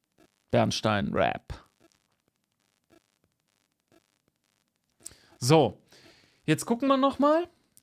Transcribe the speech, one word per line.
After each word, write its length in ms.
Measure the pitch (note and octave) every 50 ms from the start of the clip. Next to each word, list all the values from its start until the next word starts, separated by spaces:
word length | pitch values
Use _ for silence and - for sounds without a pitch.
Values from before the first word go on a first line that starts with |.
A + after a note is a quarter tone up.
| _ _ _ _ _ _ _ _ _ _
Bernstein 580 | - A#2+ A2+ A2 G#2+ - - A2 G#2+ G2+ G2 -
Rap. 540 | - - F2+ A#1+ - - - - - - - _ _ _ _ _ _ _ _ _ _ _ _ _ _ _ _ _ _ _ G2+ G2+ G2+ G2+ _ _ _ E4 _ G2+ _ _ _ _ _ _ _ _ _ _ _ _ _ _ _ _ _ E4+ _ G2+ _ _ _ _ _ _ _ _ _ _ _ _ _ _ _ _ _ _ _ - - - _ _ _ _
So, 420 | - B2 D#3 D#3+ C#3+ G#2+ - - _ _ - - _ - - _ _ _ _ _ _
jetzt 200 | - D#3 D#3 -
gucken 220 | - A#3 A#3 C#4 C4+
wir 100 | C4+ C4
noch 200 | C4 C#4 C4+ -
mal, 300 | C4+ D4 D4+ E4 F4 F4 _ _ _ _ _ _